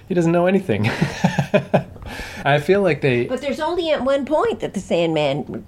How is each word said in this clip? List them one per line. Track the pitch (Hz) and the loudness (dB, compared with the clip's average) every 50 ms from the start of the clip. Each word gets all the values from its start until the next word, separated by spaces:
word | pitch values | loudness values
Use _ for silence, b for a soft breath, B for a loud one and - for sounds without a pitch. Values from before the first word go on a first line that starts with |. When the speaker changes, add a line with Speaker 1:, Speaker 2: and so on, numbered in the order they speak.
| B B | B B
Speaker 1:
He | 180 | 0
doesn't | 175 165 165 170 | 2 2 4 4
know | 175 175 | 4 4
anything. | 185 196 190 190 - 110 101 107 117 | 4 2 2 2 0 0 0 0 0
<laughs> | - - - - - - - - - - - - - 202 - - - 233 - - - - - - - - - - - - - | 0 0 -2 -2 -2 -2 -2 0 0 0 -2 2 0 0 0 2 0 -2 -2 -2 -10 -16 -14 -12 -12 -12 -12 -12 -12 -4 0
I | 139 143 147 | 2 2 2
feel | 147 - 185 202 196 | 4 2 2 4 4
like | 180 147 139 | 2 0 2
they | - 135 123 120 120 | 2 2 2 2 2
Speaker 2:
But | - 254 247 | 0 -2 -4
there's | 277 285 240 262 | -4 -4 -4 -2
only | 311 320 349 370 339 320 | -2 -2 -2 -2 0 0
at | 294 - 240 | 0 0 2
one | 262 277 277 269 | 0 0 0 0
point | - 311 302 427 466 403 - | 0 0 2 2 0 0 -2
that | - 143 - | -6 -6 -6
the | 196 | -6
Sandman | 180 - 185 165 170 165 160 151 151 139 139 151 - - - 113 - | -4 0 0 2 2 2 2 2 2 0 0 -2 -4 -6 -10 -12 -8